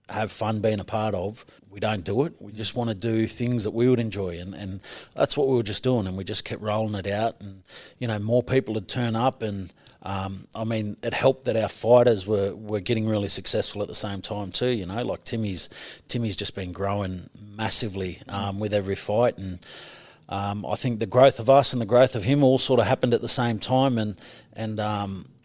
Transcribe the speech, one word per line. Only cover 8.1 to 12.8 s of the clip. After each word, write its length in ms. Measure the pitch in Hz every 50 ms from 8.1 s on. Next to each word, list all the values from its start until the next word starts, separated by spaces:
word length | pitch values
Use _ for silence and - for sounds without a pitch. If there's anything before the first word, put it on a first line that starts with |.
| 107 104
more 220 | 104 110 120 123
people 320 | 120 - 131 135 - 113 107
would 140 | 107 92 -
turn 280 | - 123 120 117 113
up. 260 | 113 120 135 - -
And, 320 | 113 107 101 98 92 87 - _ _ - - _
um, 440 | - 92 98 95 95 98 98 95 - - -
I 100 | 110 113
mean, 320 | 113 113 110 107 104 101 -
it 100 | - 113
helped 320 | - - - 135 131 - -
that 120 | 120 110
our 120 | 113 107 95
fighters 580 | - - - 110 123 123 123 123 113 98 92
were, 280 | 101 110 98 98 98 85
were 260 | 101 110 104 107 104